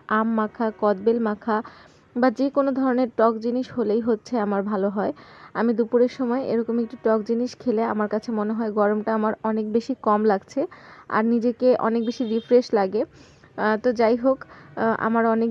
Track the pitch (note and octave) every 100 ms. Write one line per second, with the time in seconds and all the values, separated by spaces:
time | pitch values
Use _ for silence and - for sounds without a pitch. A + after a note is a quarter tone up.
0 | - A3 A3+ A3 G#3+ - A3 G#3+ G#3 F#3+
1 | G#3+ A#3 A3 G#3+ - G#3+ - - - _
2 | _ B3 B3+ B3 C#4 C#4+ C#4 C4 C4 B3
3 | B3 - A3+ A3 A#3 B3 B3 B3 G#3 A3
4 | A3+ A3 - A#3+ G#3 G3+ G3+ G#3 G3 G3+
5 | G3 D4 - - - - A#3 A3 A3+ A#3+
6 | B3 - A#3+ B3+ C4+ A3+ A3+ A#3 A3+ B3
7 | A3 A3 G#3 A#3 B3 - B3 G#3+ A3+ G#3+
8 | G#3 G#3+ - G#3+ G#3 A3+ A3 G#3 G#3 G#3+
9 | G#3+ A3 G#3+ - A3 A3 G#3+ A3+ A3+ B3+
10 | G#3+ G#3 G#3+ G3 - C#4 F4 - - -
11 | - G#3+ A3+ A#3 A#3+ A#3 B3+ A#3+ A3 A#3
12 | A3+ A#3+ A3+ A3+ - B3 - G#3+ F#3+ G#3
13 | D#4+ - - - - - G#3+ G#3+ B3 A3+
14 | A3 A#3+ C4 C4+ - - - - A3+ -
15 | A3 A#3 A3+ A3+ A3+